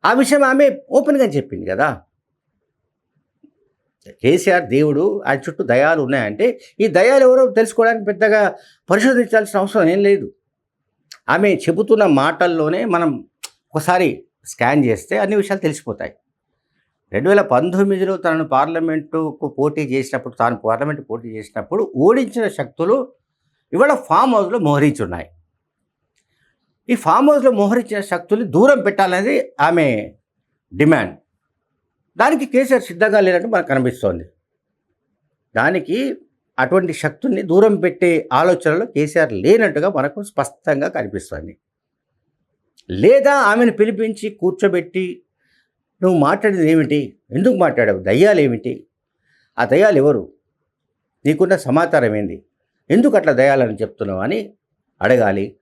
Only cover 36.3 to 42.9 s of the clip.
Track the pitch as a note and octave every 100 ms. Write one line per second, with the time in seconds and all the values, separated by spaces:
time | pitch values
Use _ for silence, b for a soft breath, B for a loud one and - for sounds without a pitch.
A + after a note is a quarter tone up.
36.3 | _ _ - C3+ F#3 F#3 D#3+ D3+ D3 C4+
37.3 | G#3 F#3+ F3 A3 G3 F3 - F3 E3 -
38.3 | C3 E3+ F3 D#3+ D#3+ A#3 - D3 E3 D#3
39.3 | G#2 A2+ A3 G#3 D3 F3 D#3 C#3 G#3 G3+
40.3 | - C3+ _ - C#3 D3 D#3+ G#2+ G2+ -
41.3 | D#2 D#2+ - _ _ _ _ _ _ _
42.3 | _ _ _ _ _ _